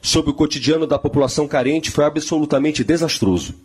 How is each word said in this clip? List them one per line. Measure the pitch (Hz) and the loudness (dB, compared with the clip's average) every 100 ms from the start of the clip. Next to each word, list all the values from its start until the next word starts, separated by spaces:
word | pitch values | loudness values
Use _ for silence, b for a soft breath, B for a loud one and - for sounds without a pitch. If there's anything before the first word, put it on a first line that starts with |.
sobre | - 160 147 | -2 -2 0
o | |
cotidiano | 143 151 151 131 160 160 | 0 0 0 0 0 2
da | 143 | 0
população | 147 143 135 - 147 | 0 0 0 0 -2
carente | 147 123 156 151 | 0 0 0 -2
foi | - | 0
absolutamente | 147 151 151 165 151 143 147 151 | 0 0 -2 -2 0 2 0 0
desastroso. | 117 - 160 - 98 90 - - | 0 2 0 0 2 0 -2 -14